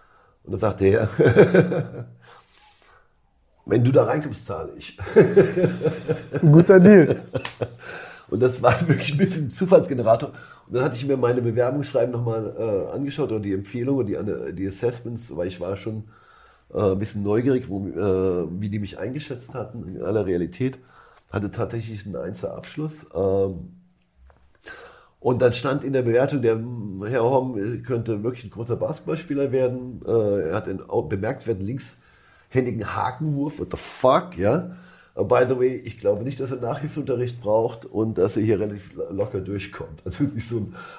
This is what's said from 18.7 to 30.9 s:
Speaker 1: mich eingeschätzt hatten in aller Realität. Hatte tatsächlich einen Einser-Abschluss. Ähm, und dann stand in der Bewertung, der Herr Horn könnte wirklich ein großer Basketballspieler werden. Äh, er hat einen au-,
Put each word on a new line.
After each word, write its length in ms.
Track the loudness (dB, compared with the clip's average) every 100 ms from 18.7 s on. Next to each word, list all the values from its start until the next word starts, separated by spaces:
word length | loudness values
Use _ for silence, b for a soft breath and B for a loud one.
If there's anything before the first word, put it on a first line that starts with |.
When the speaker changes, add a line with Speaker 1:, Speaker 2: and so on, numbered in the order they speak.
| -6
Speaker 1:
mich 220 | -6 -8
eingeschätzt 560 | -8 -8 -10 -12 -12 -12
hatten 400 | -12 -12 -12 -8
in 80 |
aller 240 | -2 0 0
Realität. 500 | 0 -2 -4 -6 -6 b b b b _
Hatte 180 | -6 -6
tatsächlich 560 | -6 -6 -6 -10 -12 -10
einen 100 | -10
Einser-Abschluss. 920 | -10 -8 -10 -10 -12 -10 -10 -10 -10 -2
Ähm, 680 | 0 0 0 -4 -12 -18 _ _ _ _ -20 _ _ _ b b b b b _
und 220 | 0 4
dann 120 | 2
stand 300 | 2 -2 -2
in 100 | -2
der 100 | 0
Bewertung, 400 | 2 2 2 2
der 160 | 0 0 -4 -10 -10 -8 -4
Herr 140 | 0
Horn 580 | 2 2 0 -4 -4 -6
könnte 400 | -4 -4 -2 -4
wirklich 220 | -4 -6 -10
ein 60 |
großer 240 | -12 -6 -4
Basketballspieler 760 | -4 -6 -6 -6 -4 -2 0
werden. 500 | 2 0 -2 -8 -10 -2
Äh, 440 | 0 2 0 0
er 60 | -4
hat 140 | -4
einen 180 | -8
au-, 140 | -4